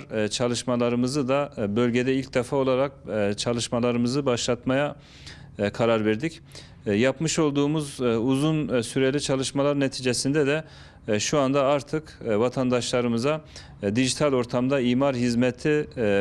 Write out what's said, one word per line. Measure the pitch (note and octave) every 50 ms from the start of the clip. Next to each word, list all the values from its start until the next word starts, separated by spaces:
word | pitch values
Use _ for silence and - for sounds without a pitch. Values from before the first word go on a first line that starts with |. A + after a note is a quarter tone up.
| C#3 - A2+ A2 G#2+
e, |
çalışmalarımızı | G#2 - - B2 A#2+ A#2+ A#2 - B2+ B2 A#2+ A#2+ A#2+ B2 A#2+ B2+ B2+ C#3 D3+ B2+
da, | B2+ C3+ C#3+ C#3+ C#3 -
e, | B2+ G#2+ G2+ G2+
bölgede | A#2 B2 A#2+ A2+ B2 B2 C3+ C3
ilk | C3+ C3 - -
defa | B2+ A#2 - D3
olarak, | C#3 C3 C3 B2+ B2+ C#3 C#3+ - - - - G#2+
e, | G#2+ G2+ G2+ G#2
çalışmalarımızı | - - B2 A#2+ A#2 A2+ - B2 A#2 A#2+ B2 A#2+ A#2+ A#2+ A#2+ C3 D3 C#3
başlatmaya, | C3 A#2+ A#2 - C3 A#2+ A#2 - C3+ C3 C#3 D3 D3 - - - - - - - - - - - - - -
e, | G#2 G#2
karar | - - A#2+ A#2 A2+ A2 G#2+
verdik. | A2 G#2+ G#2+ D#3 D#3+ - - - - - - - - - - -
E, | A2 G2+
yapmış | G#2 B2 C3+ - - E3 D#3 - E3+
olduğumuz, | D#3 D3 C#3 C#3+ C#3+ D3 D#3 D#3+ D3 C#3+ - -
e, | B2+
uzun, | A#2+ A2+ A2+ A2+ C3+ C3+ C3+ D3 D#3+ D#3+ D3+ C#3+ -
e, | B2+ A#2+ A2+
süreli | - - C3+ C3 C3 C#3 D3
çalışmalar | - - C3+ C3+ B2+ - - C#3 C#3 C#3+ C#3+ C#3
neticesinde | C#3 C3 - - B2+ B2+ A#2+ - - C3+ D3 D#3 C#3
de, | C3+ D3 D#3+ D3+ - - - - - - - -
e, | A2+ G#2+ G#2+
şu | - - D#3 D3
anda | C3+ C3 C#3 C#3+ C3
artık, | C3+ D3 C#3 - - D#3 D#3 - - - - -
e, | A#2 G#2 G#2
vatandaşlarımıza, | A#2+ B2 - C3+ B2+ B2+ B2 A#2+ A2+ - C3 B2 A#2+ A#2+ A#2 A2+ B2 D3 D#3 D#3 - - - - - - - - G#2
e, | G2+ G#2+
dijital | B2+ C3 B2 - - D3+ D3 C3
ortamda | B2+ A#2+ - - B2 B2+ C3 C#3+ C3+
imar | B2 B2 B2 B2+ C#3 C#3+ B2+
hizmeti, | A#2+ B2 B2 A#2 A#2+ B2+ B2+ A#2 - - D3+ D3+ D3+ D3+ - -
e, | B2+ A2 G#2 G2 G2